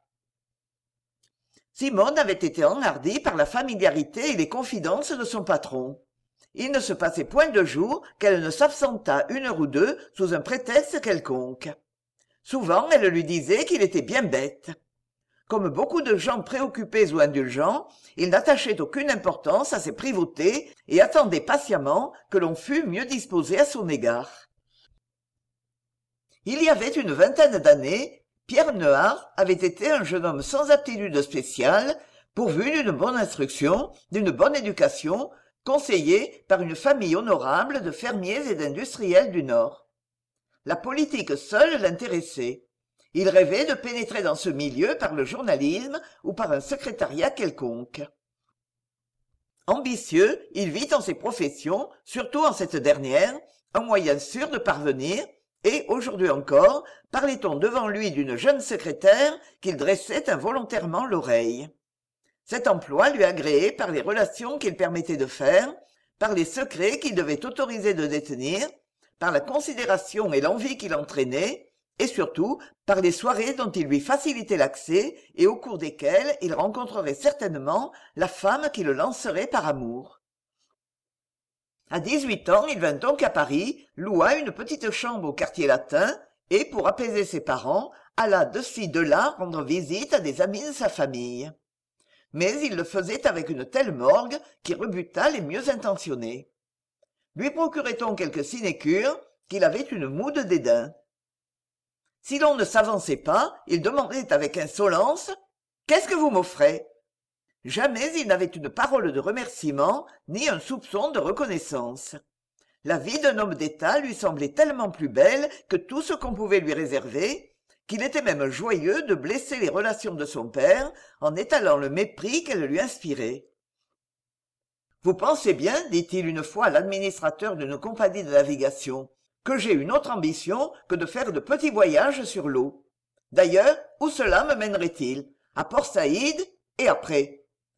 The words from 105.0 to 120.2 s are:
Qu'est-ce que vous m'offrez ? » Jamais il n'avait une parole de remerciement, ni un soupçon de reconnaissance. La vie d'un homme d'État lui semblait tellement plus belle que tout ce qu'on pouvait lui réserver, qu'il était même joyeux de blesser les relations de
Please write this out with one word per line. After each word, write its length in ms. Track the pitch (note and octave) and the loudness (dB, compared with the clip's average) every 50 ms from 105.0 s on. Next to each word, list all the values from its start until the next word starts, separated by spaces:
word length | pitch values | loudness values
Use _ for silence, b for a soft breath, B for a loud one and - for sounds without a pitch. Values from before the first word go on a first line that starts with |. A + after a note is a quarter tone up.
| G#3+ C4 D#4+ F4+ - - G4 - _ _ _ _ _ _ _ _ _ | 2 2 0 -2 -4 -12 -12 -14 _ _ _ _ _ _ _ _ _
Qu'est-ce 220 | - D4+ F4 E4 - | 2 2 2 4 0
que 80 | F#4 | 0
vous 140 | D#4+ D#4 C#4+ | 2 2 2
m'offrez ? » 540 | G#3+ F3+ F3 - - - F#3+ G3 - - - - _ _ _ _ _ _ _ _ _ _ _ _ _ _ _ | 2 2 0 0 0 2 4 4 4 2 -10 -14 _ _ _ _ _ _ _ _ _ _ _ _ _ _ _
Jamais 480 | B2 - G#3+ B3+ C#4+ A#3 A3+ C4+ D#4+ E4 | -8 -4 0 0 0 0 0 -4 -4 -2
il 120 | E4 C4 G3+ | -4 0 2
n'avait 160 | F#3 F3+ F#3 | 2 2 2
une 220 | E3 - E3 C#3+ C3+ | -2 -4 -8 -10 -10
parole 440 | - - C4+ C#4 C4+ B3 G3 D#3+ C3 | -2 -2 0 2 2 0 0 0 -2
de 60 | C#3 | -2
remerciement, 880 | C3+ F#3+ A3 B3+ A#3+ - - - E3 D3+ C#3 C#3 D3 F3+ A#3+ D4 - B B B B - | -2 -2 -4 -4 -6 -10 -12 -6 -6 -4 0 2 2 2 2 0 -4 B B B B -10
ni 200 | D#3+ A3+ D4+ D4 | -6 -2 -2 -2
un 120 | G3+ D#3+ | -2 -2
soupçon 500 | - - C4 A3 - - - G3+ B3+ D#4 | -6 -10 -12 -12 -12 -8 -4 -4 -2 -2
de 80 | D4 G3 | -2 -2
reconnaissance. 960 | C3+ E3+ G3+ - C#4+ A3+ F3+ D#3+ - - C#3+ B2+ A#2+ A#2+ B2+ C3+ - - - C#3+ _ _ _ _ _ _ _ _ _ _ _ _ - | -2 -2 -2 -2 -2 -4 -4 -6 -6 -6 -6 -6 -6 -6 -10 -12 -14 -16 -16 -18 _ _ _ _ _ _ _ _ _ _ _ _ -4
La 120 | D3 E3+ | -2 -2
vie 220 | C#3+ C3 G3+ B3+ D4+ | -2 -2 -4 -6 2
d'un 200 | D4 C#4 A3+ G#3+ | 2 2 2 2
homme 180 | G#3+ F#3+ D#3+ | -2 -4 -4
d'État 420 | C3 D#3 D3+ D3+ - D#3+ E3+ A#3 D4 | -4 -6 -6 -6 -2 0 0 2 2
lui 160 | C#4 B3+ G#3 | 0 -2 -8
semblait 380 | - G3+ F3+ D#3 C#3+ C#3+ C#3+ - | -4 -4 -4 -2 -2 -6 -4 2
tellement 360 | C#4 D#4 D4+ C4+ B3 A3 F#3 | 2 2 2 2 -4 -4 -6
plus 200 | D#3 - D#3 C3+ | -4 -6 -6 -2
belle 400 | G#2+ C3 D#3 G3+ B3+ C#4 D4 D4 B B B - | 4 6 6 6 6 4 -2 -4 B B B -4
que 80 | F#3+ | -4
tout 240 | F3 - - B3+ D4+ | -4 -4 -4 -8 -8
ce 140 | D4+ - E4 | -4 -4 -6
qu'on 180 | - - B3 G#3+ | -6 -4 -8 -6
pouvait 280 | G3+ G#3+ G3 G3+ F#3+ | -4 -2 2 2 2
lui 140 | D#3+ D#3 D3 | 2 0 -2
réserver, 800 | D#3 D#3+ B2+ C#3 C3+ C3+ A#2+ G#2+ D3 F#3 A#3+ C#4+ - - _ _ _ _ _ _ _ _ - | -2 -2 -2 -2 -4 -4 -4 -4 -4 -2 -2 -4 -6 -12 _ _ _ _ _ _ _ _ -10
qu'il 160 | G#3+ G#3 B3 | -6 -4 -4
était 180 | C#4 C#4+ D4 C#4+ | -2 -2 -2 0
même 260 | G3+ D#3 C#3+ C#3 C3+ | 0 0 0 -2 -4
joyeux 520 | B2 C#3 G3+ A#3 G#3 D#3+ D3+ G3 A3+ E4 D4+ | -4 -4 -2 -2 0 0 2 0 0 0 0
de 140 | A#3+ F#3 | 0 -2
blesser 400 | C#3+ B2+ E3+ A#3 C4+ - - C#4+ | -2 0 -4 -4 -4 -4 -6 -4
les 120 | B3+ G3+ D3 | -2 -2 0
relations 460 | D#3+ F#3+ G#3 A3 G#3+ G#3+ - G#3 E3+ | 0 0 0 0 -2 -4 -6 -8 -6
de 100 | D3 | -6